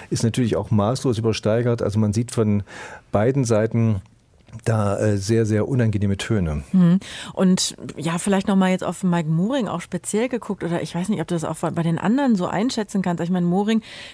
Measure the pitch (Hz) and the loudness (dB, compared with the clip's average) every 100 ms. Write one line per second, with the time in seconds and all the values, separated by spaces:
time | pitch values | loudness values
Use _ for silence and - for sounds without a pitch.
0 | - - 117 131 117 82 101 107 101 131 | -6 -2 0 2 0 0 0 2 2 0
1 | 139 110 113 104 107 113 120 117 101 101 | 0 0 0 0 0 2 2 0 0 0
2 | 107 104 120 - 107 104 - - - - | 0 0 -2 0 2 2 -2 -14 -16 -18
3 | - 101 117 139 120 107 110 117 113 101 | -4 0 2 2 2 2 2 2 2 0
4 | - _ _ _ - 110 - 110 101 98 | -6 _ _ _ -20 -6 -2 0 2 2
5 | 107 101 98 113 107 107 - 131 110 101 | 2 0 2 2 2 2 0 2 2 2
6 | 101 98 - 107 85 73 - 185 170 185 | 0 -2 0 0 0 -2 0 4 6 4
7 | - - 214 - 185 185 - - - - | 0 -14 -10 0 2 2 0 -6 -14 -6
8 | 165 170 - 196 196 190 185 185 - 175 | -4 -2 0 0 2 2 4 2 -2 -2
9 | 185 170 156 160 202 277 202 170 - 175 | 0 0 0 0 0 0 -2 -6 -6 -8
10 | - 208 254 240 - 196 165 170 - 170 | -4 -2 -2 -4 -6 -6 -2 -4 -4 -4
11 | 190 180 160 170 - - 165 170 165 165 | -2 -2 -2 -2 -2 -4 -4 0 0 0
12 | 180 254 277 202 180 165 247 233 208 196 | 0 2 2 2 0 0 -2 -2 -4 -2
13 | 185 170 170 185 175 185 208 226 - - | -2 -2 0 0 2 2 2 0 -2 -18
14 | - | -16